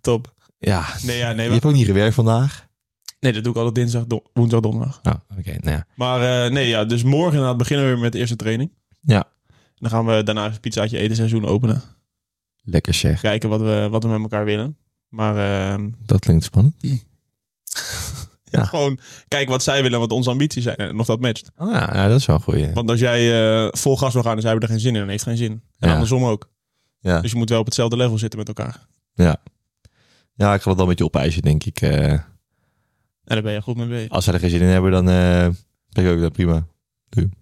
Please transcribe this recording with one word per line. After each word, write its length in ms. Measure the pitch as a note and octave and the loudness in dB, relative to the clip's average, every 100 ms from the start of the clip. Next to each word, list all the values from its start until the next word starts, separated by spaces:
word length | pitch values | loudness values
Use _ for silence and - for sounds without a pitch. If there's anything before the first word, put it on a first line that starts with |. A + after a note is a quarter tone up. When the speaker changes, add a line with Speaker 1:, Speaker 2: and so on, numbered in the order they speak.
Speaker 1:
Top. 340 | - A#2 A#2+ _ _ _ | 0 -2 -4 _ _ _
Speaker 2:
ja. 260 | - F#2+ D#2+ - | -2 -2 -2 -8
Speaker 1:
Nee, 160 | B2 A#2+ | -6 -4
ja, 80 | A#2+ | -4
nee, 100 | A2+ | -2
Speaker 2:
Je 60 | |
Speaker 1:
maar 100 | A#2 | 0
Speaker 2:
hebt 120 | A#2 | 2
ook 80 | D3+ | 4
niet 140 | C#3+ A2 | 4 4
gewerkt 280 | G2 G#2+ | 4 2
vandaag. 540 | A2 A2+ A2+ C3+ - _ _ _ _ - - | 4 2 4 0 -4 _ _ _ _ -20 -4
Speaker 1:
Nee, 120 | C3+ | -2
dat 100 | G#2+ | 0
doe 100 | A#2 | -2
ik 60 | A2+ | -2
altijd 160 | A#2 | 0
dinsdag, 320 | A2+ A#2+ A#2+ A#2 | 0 0 0 -2
don-, 160 | A2+ _ | -4 _
woensdag, 280 | - A#2+ A2+ | 0 2 2
donderdag. 400 | A2 A2+ B2 C3+ | 2 -2 -4 -4
Speaker 2:
Oh, 120 | - - _ G2 | -4 -4 _ -12
oké, 120 | F2 - | -10 -6
nou 160 | D#2 D2+ | -4 -4
ja. 100 | D#2+ | -6
Speaker 1:
Maar, 500 | - B2 B2+ B2 B2 A#2+ | -6 -2 0 0 0 0
eh, 60 | |
nee, 160 | C3+ B2 | 0 0
ja, 160 | A2+ | 0
dus 180 | G#2+ A#2+ | 0 0
morgen 300 | A#2+ C#3+ F3 | 2 2 2
inderdaad 240 | D3 C3 B2 | 2 0 0
beginnen 300 | B2+ C#3+ C3+ | 0 0 0
we 60 | |
weer 80 | B2 | 0
met 100 | A#2 | -2
de 60 | A2+ | -2
eerste 180 | A#2+ A2+ | -4 -4
training. 340 | A2 A2+ C#3+ _ _ _ | -4 -4 -4 _ _ _
Speaker 2:
Ja. 240 | D#3 G3 - _ _ _ _ | 2 2 2 _ _ _ _
Speaker 1:
Dan 160 | _ A#2 | _ -4
gaan 160 | A2+ A2+ | -2 2
we 160 | A2 | 2
daarna 220 | G#2 G#2+ G#2 | 2 -2 -4
een 140 | G#2+ | -6
pizzaatje 380 | - A2 G#2+ A#2 | -6 -4 -4 -2
eten 180 | G#2+ A2+ | -2 0
seizoen 280 | A2+ A2+ | 0 0
openen. 380 | G#2 G2+ A#2+ A2+ - _ _ _ _ _ _ _ | 0 0 2 -2 -4 _ _ _ _ _ _ _
Speaker 2:
Lekker 320 | - E2+ - | -2 -2 0
zeg. 260 | - - - | -2 0 0
Speaker 1:
Kijken 280 | G#2+ G#2+ A2 | 0 -2 -2
wat 120 | G#2+ | -2
we, 280 | A2 G#2+ G#2 | 0 0 0
wat 120 | A2 | -2
we 60 | A2+ | -2
met 120 | A2 | -2
elkaar 240 | G#2+ G#2+ | -4 -4
willen. 320 | G#2+ G#2 B2 D3+ _ _ _ | -2 -2 -4 -10 _ _ _
Maar, 280 | A2 G#2+ G#2 G2+ G2 F#2+ | -4 -2 0 0 -2 -2
ehm, 180 | G2 G#2 A#2 G#2+ | -4 -6 -10 0
Speaker 2:
Dat 140 | G2+ | 0
klinkt 240 | - D#2+ | 4 2
spannend. 300 | - - A#2 - | 2 2 2 2
Speaker 1:
<laughs> 280 | - C3 - _ _ _ _ _ - - - - - - - _ _ | -4 -4 -6 _ _ _ _ _ -14 -12 -10 -10 -10 -12 -16 _ _
Ja, 60 | C3 | -2
Speaker 2:
Ja. 60 | |
Speaker 1:
gewoon 340 | G#2+ D#3+ C#3+ C3+ - - _ | 0 0 -2 -2 -10 -20 _
kijken 220 | C#3+ C3+ | -4 -2
wat 120 | C3 | -2
zij 140 | C#3 C#3 | 0 0
willen 160 | B2+ | 0
en 60 | A#2+ | 0
wat 140 | A#2 | 0
onze 180 | C3 B2 | 0 0
ambities 320 | B2 D3+ C3 | 0 -2 -2
zijn. 140 | A#2+ - | -6 -6
En 220 | G2+ G#2 | -8 -4
of 80 | A2+ | -2
dat 140 | A2+ | 0
matcht. 300 | B2 A2 - _ | -2 -4 -10 _
Speaker 2:
Oh 160 | F3+ | -4
ja, 180 | A3 D#2+ | -2 -2
ja, 140 | - G2 | 0 4
dat 100 | B2 | 2
is 80 | C3+ | 4
wel 100 | D#2 | 0
een 60 | |
goeie. 280 | - D2+ C#2+ | 2 0 0
Speaker 1:
Want 180 | E2 A2+ | -2 0
als 100 | A#2 | 2
jij, 420 | B2 A#2+ A#2 A#2 A2 A2 | 2 2 2 4 2 2
eh, 40 | A2 | 0
vol 240 | - - C3+ | -2 0 0
gas 160 | C3+ | 0
wil 100 | B2 | 0
gaan 120 | A#2 A2 | 0 0
en 40 | |
zij 100 | A2 | 0
hebben 180 | A2+ A2 | 0 0
er 60 | |
geen 80 | A2+ | 0
zin 100 | A#2+ | 0
in, 60 | A2+ | 0
dan 80 | G2 | -2
heeft 160 | G2+ | -6
het 120 | - A#2 | -4 -4
geen 100 | A#2 | -4
zin. 140 | A2 _ _ | -6 _ _
En 100 | E3+ | 2
Speaker 2:
Ja. 40 | |
Speaker 1:
andersom 300 | D#3+ A2+ B2+ | 2 2 2
ook. 260 | B2 G#2+ - _ _ _ _ _ | 0 -2 -6 _ _ _ _ _
Speaker 2:
Ja. 200 | F#2+ E2+ | 0 0
Speaker 1:
Dus 100 | F#2 | 0
je 60 | A#2 | -2
moet 120 | A2+ | 0
wel 100 | A2+ | 0
op 40 | |
hetzelfde 320 | A2 - A#2 A#2+ | 0 -2 -2 2
level 220 | B2 A2 | 0 0
zitten 200 | A2 G#2+ | -4 -6
met 100 | G#2 | -10
elkaar. 380 | G#2 - - _ _ _ | -8 -10 -10 _ _ _
Speaker 2:
Ja. 220 | - F2 D2+ - _ _ _ _ _ _ _ _ | 2 2 2 -6 _ _ _ _ _ _ _ _
Ja, 200 | _ G#2 | _ 2
ik 60 | G2+ | 2
ga 60 | - | 2
dat 80 | F#2 | 2
wel 80 | F#2 | 2
met 120 | F2 | 2
je 60 | |
opeisen, 380 | E2 - C#2 E2 | 0 0 0 0
denk 220 | D#2+ D2+ | 0 0
ik, 160 | G#2+ - | -2 -4
eh. 300 | C#2 C#2+ D2 | 0 2 2
Speaker 1:
En 100 | D2 D2+ _ _ _ _ _ _ _ _ _ | 0 -2 _ _ _ _ _ _ _ _ _
daar 180 | _ A2+ | _ -4
ben 100 | G#2+ | -2
je 100 | G#2 | -6
goed 140 | G#2 A#2+ | -6 -6
mee 100 | A#2 | -6
bezig. 240 | A#2+ A2 | -6 -6
Speaker 2:
Als 140 | - | -2
zij 100 | - | 0
er 60 | F2 | 2
geen 100 | F2 | 2
zin 100 | E2+ | 2
in 60 | F2+ | 4
hebben, 240 | F#2 F#2 | 4 4
dan, 180 | F#2 F2+ | 4 4
eh, 400 | F2+ F2+ F2 F2 F2 _ _ _ | 4 4 4 2 0 _ _ _
ben 160 | - | 0
ik 80 | F#2 | 2
ook, 80 | E2+ | 2
dan 100 | E2+ | 0
prima. 340 | - F2+ E2 E2 _ _ _ _ | 0 0 2 -2 _ _ _ _
Doei. 200 | - - - | -2 -2 -4